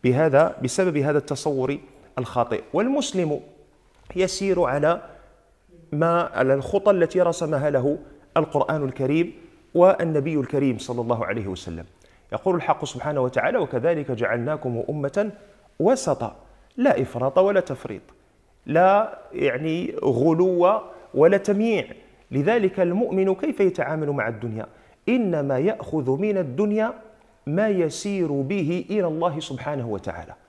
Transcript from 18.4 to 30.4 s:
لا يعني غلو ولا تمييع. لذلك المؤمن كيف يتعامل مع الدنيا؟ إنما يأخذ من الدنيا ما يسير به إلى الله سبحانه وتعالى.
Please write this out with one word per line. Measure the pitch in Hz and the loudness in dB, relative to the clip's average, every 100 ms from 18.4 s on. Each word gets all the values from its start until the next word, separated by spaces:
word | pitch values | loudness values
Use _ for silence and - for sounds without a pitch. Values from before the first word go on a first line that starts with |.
| _ _ - | _ _ 0
لا | 156 185 202 220 - - | 4 6 4 2 -6 -12
يعني | 185 143 123 160 165 180 - | -2 -2 0 -4 -2 -4 -2
غلو | - 120 151 165 185 175 175 220 - - - | 0 2 2 4 2 4 4 2 -4 -18 -6
ولا | - 160 196 | 4 6 6
تمييع. | 196 208 226 202 - - - _ _ | 2 0 2 0 -4 -12 -20 _ _
لذلك | 131 147 240 190 190 | -2 2 2 2 2
المؤمن | 175 185 240 190 190 190 | 0 2 0 0 0 0
كيف | 294 - | -2 2
يتعامل | 196 180 135 160 147 | 2 2 -4 -2 -2
مع | 143 110 | -2 -2
الدنيا؟ | 110 117 110 - - _ _ - | -4 -8 -8 -10 -16 _ _ 0
إنما | 247 208 160 139 131 | 0 2 0 0 0
يأخذ | 175 220 - 160 127 139 | 0 -2 -4 -2 0 0
من | 214 196 | 0 0
الدنيا | 151 127 208 208 226 - - - _ _ - | -2 -2 0 0 -2 -4 -18 -20 _ _ -4
ما | 160 214 | 0 0
يسير | 190 160 - 208 196 160 | 2 0 -2 -4 -2 0
به | 139 135 202 151 180 - | -2 -2 -2 0 -2 -2
إلى | 208 175 | -2 -2
الله | 156 175 151 | 0 -2 -2
سبحانه | - 131 135 147 117 | -8 -8 -6 -4 -4
وتعالى. | 101 98 85 80 - | -6 -6 -10 -14 -20